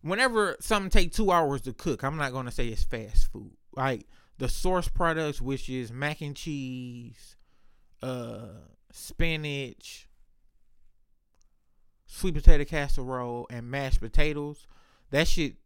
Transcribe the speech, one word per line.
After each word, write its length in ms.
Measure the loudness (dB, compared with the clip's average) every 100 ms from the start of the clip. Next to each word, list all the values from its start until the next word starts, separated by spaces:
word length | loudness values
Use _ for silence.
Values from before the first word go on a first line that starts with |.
Whenever 540 | -6 0 0 2 0 -2
something 300 | -2 -2 4
take 220 | 4 4
two 200 | 2 2
hours 300 | 2 2 -2
to 120 | -8
cook, 300 | -8 -6 -4
I'm 140 | -4 -4
not 160 | -6
gonna 180 | -6 -8
say 160 | -4 -4
it's 160 | 0
fast 480 | 0 0 0 4 4
food. 240 | 2 -14 -20 _
Like, 320 | -6 -4 -4 -10 -20 _ -8
the 100 | -4
source 400 | -2 0 0 -2
products, 540 | 0 0 0 -4 -6
which 280 | -6 -6 -6
is 220 | -8 -8
mac 300 | -8 -8 -8
and 140 | -10 -10
cheese, 1000 | -10 -8 -8 -10 -12 -14 -18 -20 -20 -20 _ _ -20 -20 _ -14
uh, 440 | -10 -10 -10 -14 -16 -20 -20 -20 _
spinach, 1160 | -20 -18 -2 0 0 -4 -8 -10 -14 -20 -20 -20 _ -20 _ _ _ _ -20 -20 _ _ _ _ _ _ _ _ _ _ _ _
sweet 300 | -6 -4 6
potato 280 | 10 10
casserole, 840 | 8 -4 0 -2 -2 -6 -6 -8 -10
and 200 | -12 -8
mashed 300 | -8 0 0
potatoes, 680 | 2 4 4 2 -8 -12 -20 -20 _ _ _
that 180 | 0 4
shit 280 | 4 2 -6